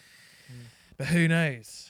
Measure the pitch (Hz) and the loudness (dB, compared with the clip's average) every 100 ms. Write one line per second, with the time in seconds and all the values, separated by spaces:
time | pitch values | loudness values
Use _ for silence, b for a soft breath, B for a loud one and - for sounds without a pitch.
0 | B B B B B 123 120 B B B | B B B B B -20 -20 B B B
1 | 135 170 165 165 160 127 107 - - | 0 2 4 4 0 -2 -12 -20 -18